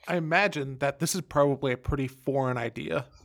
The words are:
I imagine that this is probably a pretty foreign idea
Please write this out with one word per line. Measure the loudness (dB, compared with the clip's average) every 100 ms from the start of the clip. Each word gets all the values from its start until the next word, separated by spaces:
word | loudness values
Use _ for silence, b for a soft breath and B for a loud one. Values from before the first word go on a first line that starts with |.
| -4
I |
imagine | -2 2 2 2 0 -6 -2
that | -2 -2
this | -4
is | -4
probably | 0 4 4 4 0
a | -2
pretty | -2 -2 -4
foreign | -4 -2 0 0 -2
idea | -4 -6 -4 -4 -4 -18